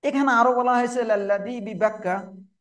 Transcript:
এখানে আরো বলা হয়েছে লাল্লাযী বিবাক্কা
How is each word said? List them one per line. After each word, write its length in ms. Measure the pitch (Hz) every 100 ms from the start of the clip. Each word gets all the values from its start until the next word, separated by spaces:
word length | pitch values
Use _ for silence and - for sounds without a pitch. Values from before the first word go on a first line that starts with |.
এখানে 300 | 277 277 277
আরো 200 | 240 240
বলা 220 | 247 247
হয়েছে 280 | 247 240 247
লাল্লাযী 580 | 226 208 196 202 202 247
বিবাক্কা 720 | 202 196 214 214 185 139 - - - _